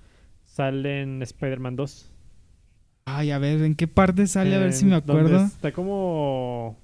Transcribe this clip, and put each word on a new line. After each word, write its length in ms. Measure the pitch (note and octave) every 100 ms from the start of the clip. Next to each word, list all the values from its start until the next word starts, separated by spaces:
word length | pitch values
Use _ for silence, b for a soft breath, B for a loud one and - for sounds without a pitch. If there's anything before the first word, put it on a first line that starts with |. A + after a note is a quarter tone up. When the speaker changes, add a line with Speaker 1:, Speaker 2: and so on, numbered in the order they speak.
| b b b -
Speaker 1:
sale 560 | _ - C3+ C3+ C#3 C#3
en 220 | C3+ C3
Spider-Man 540 | B2+ - C3+ B2+ B2+ B2+
dos. 360 | C#3 - - - - - _ _ _ _ _ _ C3
Speaker 2:
Ay, 240 | C#3 D3+
a 80 | C#3
ver, 240 | C#3+ D#3
¿en 120 | D#3
qué 140 | D3+ E3
parte 380 | - F#3+ F#3 G3+
sale? 280 | F#3+ F#3+
A 40 | F#3+
ver 160 | F#3
si 100 | F3+
me 100 | G3 E3+
Speaker 1:
En 100 | D3
donde 160 | D#3
Speaker 2:
acuerdo. 220 | D#3+ F3+ G3+
Speaker 1:
está 260 | - D3+
como 1040 | F3+ F#3+ G3 F#3 D#3+ C#3+ C3 B2 A#2+ A#2 A2